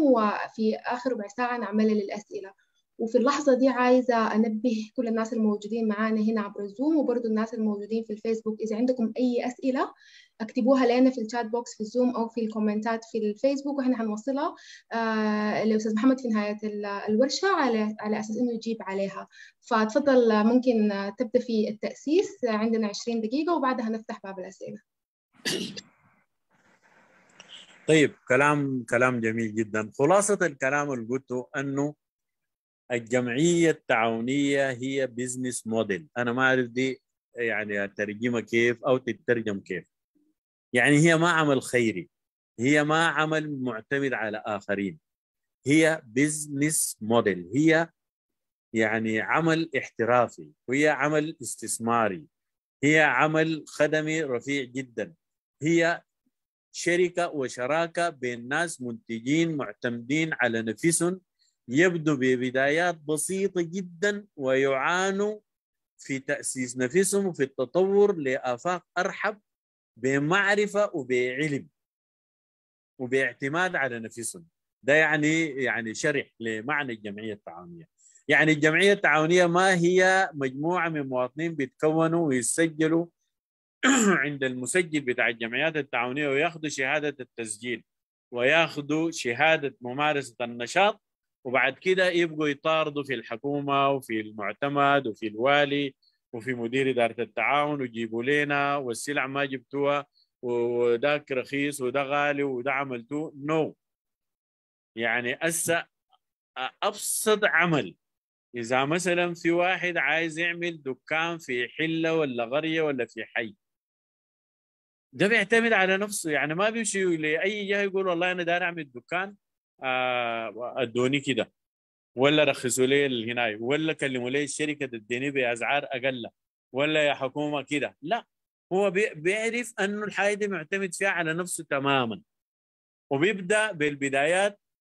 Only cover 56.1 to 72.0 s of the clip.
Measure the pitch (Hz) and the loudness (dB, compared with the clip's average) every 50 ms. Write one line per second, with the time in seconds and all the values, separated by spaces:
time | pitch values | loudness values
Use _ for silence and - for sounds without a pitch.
56.1 | _ _ _ _ _ _ _ _ _ _ _ _ - - - 185 175 175 180 175 | _ _ _ _ _ _ _ _ _ _ _ _ -12 -6 -2 0 2 2 2 2
57.1 | 175 180 175 165 - 147 127 117 - 123 123 127 151 165 170 170 165 175 170 170 | 2 -2 -2 -2 -2 -4 -4 -4 -4 -4 -4 -2 0 0 0 -2 -2 -2 -2 -2
58.1 | 160 131 123 123 120 117 117 123 143 156 170 170 - - 127 120 117 113 _ - | -2 -4 -6 -6 -6 -6 -6 -4 -2 -2 -2 -2 -4 -8 -8 -8 -8 -8 _ -8
59.1 | 117 113 113 131 147 160 165 165 156 143 120 101 104 _ - 123 120 120 117 120 | -8 -6 -2 0 2 2 2 2 0 -4 -6 -8 -8 _ -4 -4 -4 -4 -4 -2
60.1 | 143 156 160 160 156 - 123 117 113 113 110 110 107 - - 170 165 - 170 175 | -2 0 0 -2 -2 0 0 0 0 0 -2 -2 -4 0 0 0 2 2 0 0
61.1 | 190 185 _ _ _ _ _ _ _ _ _ - 120 147 175 190 170 175 151 156 | -2 -4 _ _ _ _ _ _ _ _ _ -2 2 4 4 4 2 2 0 0
62.1 | 151 127 127 127 127 123 127 127 123 131 135 143 147 160 175 180 170 165 147 143 | 0 2 2 2 2 2 0 -2 0 0 2 2 2 2 0 0 -2 -4 -4 -4
63.1 | 156 151 - - 185 190 196 196 190 180 170 160 170 196 185 180 175 165 196 208 | -4 -2 -2 -4 -2 -2 -2 -2 -2 -2 -4 -4 -4 -8 -8 -8 -8 -2 -2 -2
64.1 | 208 202 208 _ _ - 135 131 131 135 139 135 135 131 139 160 175 180 190 196 | -2 -2 -8 _ _ -6 -2 0 2 2 4 2 2 0 0 0 0 0 0 0
65.1 | 190 196 202 208 214 214 _ _ _ _ _ _ _ _ _ _ _ _ - - | 0 0 -2 -2 -4 -6 _ _ _ _ _ _ _ _ _ _ _ _ -10 -8
66.1 | 135 135 135 - 143 117 123 - - 131 127 123 120 127 127 123 127 185 196 - | -8 -6 -4 -4 -6 -4 -4 -8 -6 -4 -6 -6 -2 -2 -2 2 2 2 2 2
67.1 | 202 202 196 190 160 - 135 131 _ - 131 120 - 175 190 196 196 202 202 202 | 2 0 0 0 -2 -2 -4 -4 _ -4 -6 -2 2 2 2 4 6 4 6 4
68.1 | 180 165 143 131 131 135 - 127 123 123 - 175 180 175 _ _ - 175 185 190 | 4 0 -2 -2 -2 -2 -2 -4 -4 -2 -2 -4 -4 -4 _ _ -4 -4 -2 -2
69.1 | 180 - - 202 214 - _ _ _ _ _ _ _ _ _ _ _ 117 110 131 | -4 -4 -4 -4 -4 -4 _ _ _ _ _ _ _ _ _ _ _ -4 -2 0
70.1 | 135 139 143 151 175 202 196 196 208 208 214 202 196 202 208 196 - 160 127 120 | 2 2 2 2 2 2 4 4 4 2 2 0 2 0 0 0 -2 -6 -4 0
71.1 | 127 123 127 127 127 135 156 156 139 131 - - _ _ _ _ _ _ | 0 0 0 0 -2 -2 -2 -2 -2 -4 -6 -8 _ _ _ _ _ _